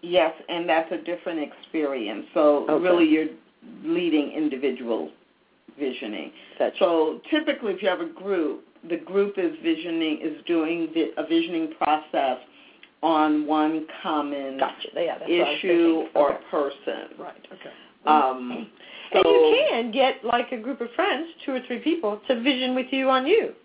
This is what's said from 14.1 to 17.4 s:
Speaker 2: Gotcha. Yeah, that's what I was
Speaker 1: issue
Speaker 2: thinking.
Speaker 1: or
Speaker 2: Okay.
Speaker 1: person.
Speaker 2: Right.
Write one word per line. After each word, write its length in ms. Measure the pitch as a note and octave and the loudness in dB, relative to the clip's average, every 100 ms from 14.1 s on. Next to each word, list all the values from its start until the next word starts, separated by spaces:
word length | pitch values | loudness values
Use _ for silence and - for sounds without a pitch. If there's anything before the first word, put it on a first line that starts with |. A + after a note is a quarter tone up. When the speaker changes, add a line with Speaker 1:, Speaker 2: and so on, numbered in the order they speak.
| D#3 C#3+ C#3+ C3+ C3+ | -4 -2 -6 -8 -4
Speaker 2:
Gotcha. 300 | C3 - - | -4 -4 -10
Yeah, 240 | - E3+ - | -4 -4 -4
that's 100 | - | -2
what 120 | E3+ | 0
I 100 | D3 | 2
was 60 | D3+ | -2
Speaker 1:
issue 360 | F#3+ E3+ E3+ D#3+ | 2 4 4 2
Speaker 2:
thinking. 80 | - | 0
Speaker 1:
or 180 | - C#3+ | 2 2
Speaker 2:
Okay. 100 | - - | 2 -4
Speaker 1:
person. 680 | E3 C#3 - - - - - | -2 -2 -4 -8 -8 -12 -16
Speaker 2:
Right. 280 | - - | -16 -16